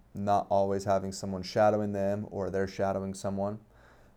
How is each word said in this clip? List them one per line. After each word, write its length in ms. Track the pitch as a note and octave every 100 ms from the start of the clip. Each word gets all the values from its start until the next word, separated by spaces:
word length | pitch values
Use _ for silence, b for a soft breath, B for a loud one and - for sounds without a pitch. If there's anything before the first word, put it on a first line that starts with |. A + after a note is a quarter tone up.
| _
not 320 | G2 G2+ G2+ -
always 360 | G2 G2 G2
having 280 | G2 G2 G2
someone 300 | F#2+ G2+ F#2+
shadowing 500 | F2+ A2+ G#2+ G#2 G#2
them 340 | G2+ G2 G#2 G2+
or 200 | G2+ F#2
they're 180 | F#2+ G2
shadowing 460 | G2 G2 G2 F#2+
someone. 440 | F#2+ G2+ G2 G2+ A2 - b b b b